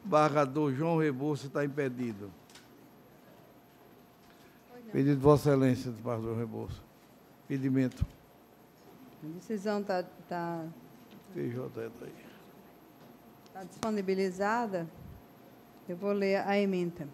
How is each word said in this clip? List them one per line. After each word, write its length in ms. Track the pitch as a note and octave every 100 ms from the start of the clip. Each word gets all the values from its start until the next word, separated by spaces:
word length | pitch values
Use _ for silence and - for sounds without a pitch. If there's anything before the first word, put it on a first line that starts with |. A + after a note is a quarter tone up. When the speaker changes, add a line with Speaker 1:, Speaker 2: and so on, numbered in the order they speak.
Speaker 1:
Bargador 720 | G3+ D3+ D3+ D3 C#3+ C#3 D3+
João 240 | C3 E3 E3
Rebouça 500 | D#3 B2+ D3 C#3 C3+
está 160 | D3
impedido. 680 | C#3+ C#3+ C#3 B2 A#2+ G2+ G2+ E2+ - - - - - - - - - - - - - - - - - - - - - - - - -
Pedido 260 | C3+ C#3 C#3
de 40 |
Vossa 280 | C#3 D3 D3
Excelência, 420 | C3+ C3 B2 C3
Bargador 460 | A2 A#2 A2+ A2+ A2+
Rebouça. 440 | A#2 A2 A2+ - - - - - - - -
Pedimento. 580 | C#3 C3+ C3+ B2+ - - - - - - - - - - - - -
Speaker 2:
A 60 | D3+
decisão 480 | F3 F3 G#3+ G3+ G#3
tá, 220 | G3+ F#3 F3 - -
tá 360 | F3 E3+ E3+ D#3+ E3 - - - - -
Speaker 1:
T 160 | F#3 C#3
J 200 | A#2+ C3 A#2 A2+
tá 160 | A#2
aí. 80 | - - - - - - - - - - - - - - -
Speaker 2:
tá 100 | F#3+
disponibilizada. 1200 | F#3 - A3+ G#3+ F#3+ F#3+ F#3+ F3+ G3+ A#3 A3+ F#3 E3 - - - - - - - - - -
Eu 100 | F3
vou 160 | G3+
ler 240 | G3+ G3 G3 -
a 100 | G3+
ementa. 500 | G3 F#3 F3 - C#3